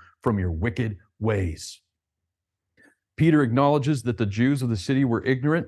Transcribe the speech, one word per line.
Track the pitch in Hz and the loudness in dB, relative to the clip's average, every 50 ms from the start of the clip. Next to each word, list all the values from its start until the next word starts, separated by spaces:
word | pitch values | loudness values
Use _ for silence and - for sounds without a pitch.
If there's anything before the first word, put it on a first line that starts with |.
| - - _ _ | -12 -20 _ _
from | - 127 107 98 | -2 -2 0 0
your | 90 87 | 0 -2
wicked | 82 82 98 120 - - 117 110 101 - _ _ _ - | -2 -2 -4 -4 -2 -4 -4 -6 -6 -10 _ _ _ -6
ways." | 104 110 107 98 92 85 78 73 - - - - _ _ _ _ _ _ _ _ _ _ _ _ _ _ _ _ _ _ _ _ _ _ _ _ _ _ _ - | -4 -2 0 0 -2 -4 -6 -8 -12 -16 -18 -20 _ _ _ _ _ _ _ _ _ _ _ _ _ _ _ _ _ _ _ _ _ _ _ _ _ _ _ 0
Peter | 156 165 151 151 139 | 4 4 4 4 4
acknowledges | 117 113 135 143 143 147 147 123 147 151 127 110 | 4 2 2 4 4 2 2 2 0 -2 -2 -2
that | 123 110 - | -4 -2 -2
the | 113 | -2
Jews | 101 98 110 120 135 143 135 | -2 0 0 2 2 2 0
of | 131 120 | -2 -2
the | 113 98 | -2 -2
city | - - 135 135 139 | -2 -2 0 0 2
were | 123 117 104 - | 2 0 0 0
ignorant | 127 135 127 127 151 156 139 - | 0 -2 0 0 0 0 0 -2